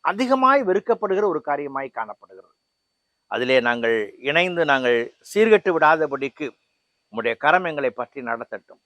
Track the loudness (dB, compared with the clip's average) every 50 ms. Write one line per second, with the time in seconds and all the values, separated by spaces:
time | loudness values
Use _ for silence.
0 | -4 -4 -2 -2 0 0 0 2 4 4 4 4 2 2 0 0 0 -2 -2 -2
1 | -2 -2 -2 0 0 0 0 -2 -4 -4 -6 -4 -6 -6 -8 -8 -10 -10 -8 -10
2 | -10 -10 -12 _ _ -20 -20 -20 -20 _ _ _ _ _ _ _ _ _ _ _
3 | _ _ _ _ _ -8 -6 -4 0 2 2 2 2 2 0 0 0 0 0 0
4 | -2 -4 -8 -10 -6 -2 0 0 0 0 0 -2 0 2 2 2 2 2 2 0
5 | 0 -4 -10 _ _ -6 0 0 2 4 4 4 4 2 0 2 4 4 4 4
6 | 2 -2 -4 -4 -6 -6 -8 -8 -10 -10 -10 _ _ _ _ _ _ _ _ _
7 | _ _ -8 -4 -4 -2 -2 0 2 2 2 2 2 -2 -6 -4 -4 -4 -4 -6
8 | -8 -10 -10 -12 -10 -8 -8 -8 -8 -10 -14 -16 -16 _ -20 _ _